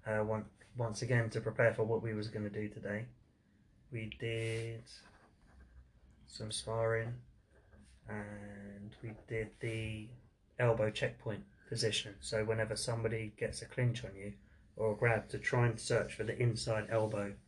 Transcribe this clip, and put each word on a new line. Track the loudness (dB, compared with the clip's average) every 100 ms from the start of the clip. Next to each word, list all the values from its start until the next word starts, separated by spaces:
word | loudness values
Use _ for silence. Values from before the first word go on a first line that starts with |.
| 0
uh, | 0
one, | 2 0 -4 -14 -14 -4
once | -4 -2
again | 2 4 4
to | 0
prepare | -2 4 4
for | 6
what | 2 2
we | 0
was | -2 -2
gonna | -2 -4
do | -2 -6
today. | -6 -4 -4 -6 -12 _ _ _ _ _ -20 -10
We | -8 -8 -6
did | -4 -2 -2 -2 -4 -8 -12 -20 -20 -20 -20 _ -20 -20 -20 -20 -20 -20 -20 -20 -18
some | -10 -6
sparring, | -6 -2 2 4 2 0 -6 -12 -20 _ -20 -20 -20 -20 -20 -8
and | -8 -6 -10 -12 -14 -14 -12 -14 -12
we | -12 -14 -6
did | -4 -4 -4
the | -4 -2 -4 -6 -10 -14 -20 _ _ 2
elbow | 4 6 4
checkpoint | 2 -2 -2 -6 -6 -8 -20 -8
position. | 0 2 2 -2 -10
So | -2 0 2
whenever | 2 0 0
somebody | -2 0 0 0 -4 -4
gets | -4 -4
a | -6
clinch | 2 2 2 -6
on | -8
you | -10 -10 -18 -20 -20 0
or | 0
a | 4
grab, | 4 4 2
to | -4
try | 2 4 4
and | 4
search | 2 2 2
for | -2 -4
the | 2
inside | 2 2 0 0 2
elbow | 2 2 0 -2 -6